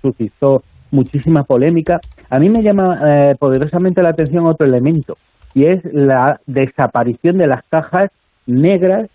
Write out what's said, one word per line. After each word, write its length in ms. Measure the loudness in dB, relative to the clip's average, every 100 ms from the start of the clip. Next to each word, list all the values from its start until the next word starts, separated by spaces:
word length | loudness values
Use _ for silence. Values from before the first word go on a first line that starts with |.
suscitó 640 | -6 -4 -8 -2 0 0 -2 _ _
muchísima 500 | -2 -2 -2 0 0
polémica. 580 | 0 0 2 0 -2 -4 -6 -20 -6
A 80 | 0
mí 100 | 2
me 140 | 2
llama, 380 | 2 0 0 0
eh, 300 | 0 2 2 2
poderosamente 640 | 0 0 -2 -2 -2 0
la 80 | 0
atención 360 | 0 -2 0 0
otro 200 | 0 0
elemento, 520 | 2 0 -2 -4 -12 _ _ -6
y 140 | 0 2
es 180 | 0 -2
la 480 | -2 0 2 0 -2 -6
desaparición 920 | -4 -4 -2 -4 -2 -4 -2 -2 0
de 120 | 0
las 200 | -2 -2
cajas 420 | -4 -2 -2 -4 -6 _ _
negras 640 | -4 0 2 2 0 -2 -4